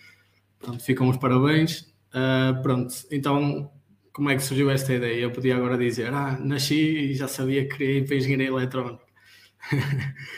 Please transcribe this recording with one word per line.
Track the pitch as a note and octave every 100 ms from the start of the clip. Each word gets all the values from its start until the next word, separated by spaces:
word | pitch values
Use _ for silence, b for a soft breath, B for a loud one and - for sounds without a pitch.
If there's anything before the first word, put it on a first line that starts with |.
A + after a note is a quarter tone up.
| b b b b _ _
Pronto, | - A#2+
ficam | - B2+ B2+
os | B2+
parabéns. | C3 B2+ C#3+ D#3 D#3+ - - _ _
Eh, | C3 C3 C3 C3 C3
pronto, | C3 B2+ B2 - -
então, | D3 C#3 C#3+ D3 - C#3+ - _ _ _
como | - C#3+
é | C3+
que |
surgiu | C#3 C3+ C#3
esta | C3 C3+
ideia? | B2 A#2+ A#2
Eu | A#2+
podia | A#2+ B2+ B2
agora | B2 B2
dizer, | B2 A#2+ A#2
"Ah, | C#3 C#3 C3
nasci | C#3 C#3+ C3+ D3 D#3 D#3 C#3
e |
já | C3+ C3+
sabia | - C3 C3+ C3+
que | -
queria | C#3 C#3
ir | C3+
para |
a | C#3
engenharia | C3 C3+ C3+
eletrónica." | C3 B2+ C3 B2 A#2+ _ b b b b _
<laughs> | - C#3+ C#3+ C#3 C#3 B B